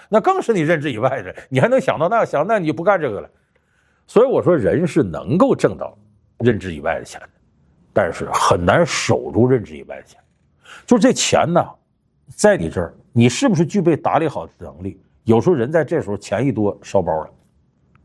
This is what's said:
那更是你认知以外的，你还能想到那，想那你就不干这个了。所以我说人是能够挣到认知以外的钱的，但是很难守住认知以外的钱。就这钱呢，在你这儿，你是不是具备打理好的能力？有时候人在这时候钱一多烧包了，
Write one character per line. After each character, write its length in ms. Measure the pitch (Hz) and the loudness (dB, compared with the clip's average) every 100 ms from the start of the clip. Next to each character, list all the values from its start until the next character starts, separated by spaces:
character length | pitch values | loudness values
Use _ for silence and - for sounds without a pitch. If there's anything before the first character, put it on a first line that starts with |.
| - | -2
那 140 | 214 | 0
更 200 | 339 381 | 2 -2
是 120 | - | 0
你 80 | 208 | 0
认 180 | 151 165 | 2 0
知 100 | 147 | -2
以 100 | 110 | -2
外 220 | 123 131 | -2 -4
的， 140 | 90 - - | -10 -14 -4
你 100 | 131 | 0
还 80 | 208 | 2
能 140 | 254 | 2
想 180 | - 123 | 0 0
到 80 | 170 | 0
那， 160 | 226 | 0
想 240 | 170 143 175 | 0 0 0
那 120 | 220 | 0
你 80 | 156 | -2
就 60 | |
不 80 | 151 | -2
干 160 | 175 196 | -2 -2
这 140 | 143 | -2
个 80 | 95 | -6
了。 100 | 73 _ _ _ _ _ _ _ _ | -10 _ _ _ _ _ _ _ _
所 160 | 208 | 2
以 20 | 262 | 4
我 160 | 165 | 2
说 140 | 113 170 | 2 2
人 320 | 92 113 175 | 2 0 0
是 160 | 170 | 0
能 340 | 98 76 87 165 | 0 -2 -2 2
够 160 | 262 | 2
挣 240 | 170 135 85 | 2 0 -2
到 200 | 64 - _ _ _ - | -12 -14 _ _ _ -2
认 180 | 117 98 | 0 0
知 160 | 90 | -4
以 60 | 76 | -8
外 180 | 78 71 | -4 -6
的 60 | |
钱 160 | - - | -8 -18
的， 100 | - _ _ _ _ _ _ | -20 _ _ _ _ _ _
但 220 | - 87 | -2 -2
是 160 | - - | -4 -6
很 320 | - - 95 | -2 0 2
难 220 | 98 135 165 | 2 2 2
守 440 | - - 90 65 | -2 -2 -2 0
住 120 | 82 127 | 2 2
认 160 | 127 | 2
知 140 | - 71 | -2 -14
以 80 | |
外 140 | 69 67 | -14 -16
的 60 | |
钱。 140 | - _ _ _ _ _ - - - | -18 _ _ _ _ _ -20 -18 2
就 120 | 240 | 4
这 140 | 247 | 4
钱 380 | - - 147 143 | 2 2 2 4
呢， 140 | 170 - - _ _ _ _ _ | 2 0 -8 _ _ _ _ _
在 300 | - 208 196 | -4 -2 0
你 120 | 80 | -2
这 120 | 92 | -6
儿， 120 | 85 - _ | -8 -10 _
你 160 | 117 120 | 2 2
是 180 | - 277 | 2 0
不 80 | 165 | 0
是 100 | 170 | 0
具 160 | 202 | 0
备 140 | 170 151 | 0 0
打 240 | 104 123 | 0 0
理 80 | 160 | -2
好 180 | - 80 | -6 -14
的 60 | _ | _
能 240 | 78 71 | -18 -12
力？ 160 | 95 - _ _ | -12 -14 _ _
有 160 | - 113 | 2 2
时 100 | 165 | 4
候 60 | 156 | 0
人 160 | 117 | 0
在 120 | 160 | 0
这 180 | 143 165 | 0 -4
时 80 | 101 | -4
候 80 | 101 | -8
钱 280 | - 101 139 | -4 -2 -2
一 60 | |
多 260 | 110 101 - | 0 -2 -4
烧 200 | - 101 | -2 -2
包 220 | 87 80 | 0 -4
了， 60 | 76 _ _ _ _ _ _ _ | -6 _ _ _ _ _ _ _